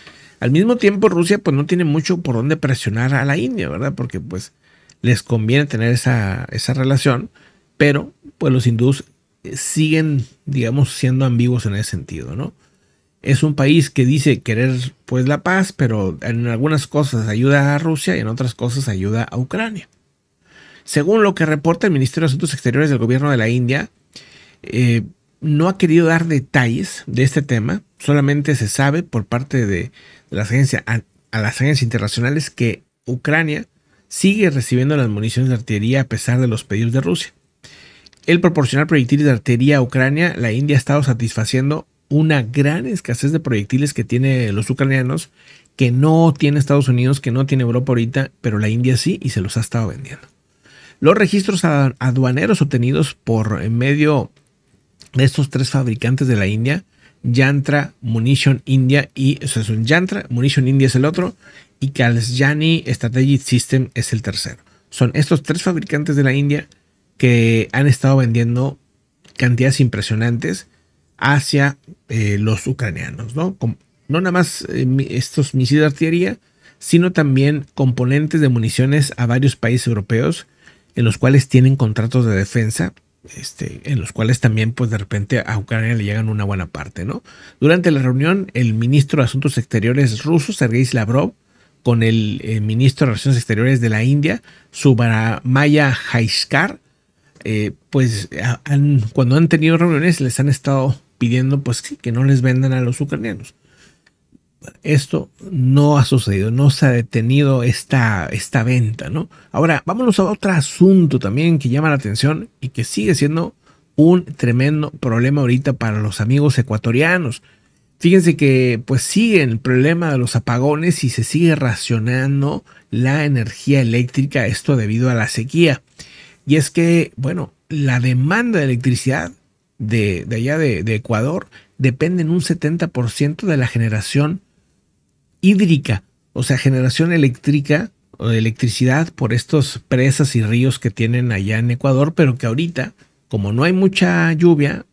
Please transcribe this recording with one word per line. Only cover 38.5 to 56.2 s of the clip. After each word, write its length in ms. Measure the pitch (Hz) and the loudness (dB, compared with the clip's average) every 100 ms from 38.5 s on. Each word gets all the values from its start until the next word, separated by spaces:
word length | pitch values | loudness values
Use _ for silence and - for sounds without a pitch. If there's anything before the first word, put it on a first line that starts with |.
| 165 131 135 156 | 2 0 0 2
proyectiles 380 | 156 123 139 147 | 2 2 2 2
de 80 | |
artillería 440 | 120 - 120 131 143 | 2 0 2 4 2
a 40 | |
Ucrania, 520 | 123 131 131 147 175 - | 2 0 0 2 -2 -2
la 160 | 117 | -2
India 240 | 113 147 139 | -2 2 2
ha 20 | |
estado 240 | - 147 | 2 0
satisfaciendo 840 | 135 117 117 - 110 131 139 156 - _ - | 0 0 -2 -4 -2 0 0 -4 -8 _ -2
una 340 | 143 156 147 | 0 2 0
gran 440 | 113 135 139 165 254 | -2 0 0 0 -4
escasez 480 | 190 - 120 139 | -6 -6 -4 -2
de 80 | 156 | -2
proyectiles 520 | 139 110 104 131 143 | -2 -2 -2 -2 -2
que 120 | - 107 | -4 -4
tiene 480 | 120 135 131 113 | 0 0 0 0
los 160 | 101 - | -2 -4
ucranianos, 600 | 135 135 135 127 160 - _ _ - _ - | -2 0 0 -2 -4 -8 _ _ -20 _ -2
que 160 | 127 | 0
no 420 | 123 151 160 165 143 | 2 4 6 4 4
tiene 200 | 147 147 | 0 0
Estados 300 | 143 143 131 | 2 2 2
Unidos, 320 | 123 127 135 | 2 2 0
que 120 | - | -2
no 140 | 123 135 | -2 0
tiene 180 | 135 | 0
Europa 280 | 120 120 135 | 0 0 0
ahorita, 400 | 120 117 135 135 _ | 0 0 -2 -4 _
pero 200 | 120 104 | -4 -2
la 100 | 107 | 0
India 260 | 117 127 127 | 0 2 0
sí, 240 | 160 196 | 0 -4
y 100 | 127 | -4
se 100 | 107 | -4
los 160 | 95 117 | -4 -4
ha 20 | |
estado 300 | 110 117 107 | -4 -4 -4
vendiendo. 360 | - 135 - - _ _ _ _ - - - | -8 -14 -18 -20 _ _ _ _ -20 -20 -2
Los 160 | 147 208 | 2 4
registros 480 | 202 202 190 185 170 | 2 0 0 0 0
a-, 300 | 143 135 - | 2 0 0
aduaneros 640 | 127 123 131 127 196 202 | -2 0 0 0 0 2
obtenidos 560 | 143 127 120 151 151 - | 2 0 0 0 -2 -4
por 400 | - 113 107 92 | -2 0 0 -2
en 160 | 95 117 | -2 -2
medio 540 | 131 147 151 143 98 _ _ _ _ _ _ _ - | 0 2 2 2 -2 _ _ _ _ _ _ _ -8
de 120 | 127 135 | 2 2
estos 240 | - 135 | 2 -2
tres 200 | 131 135 | -2 -2
fabricantes 580 | 139 123 113 117 131 | -2 -2 -2 -2 0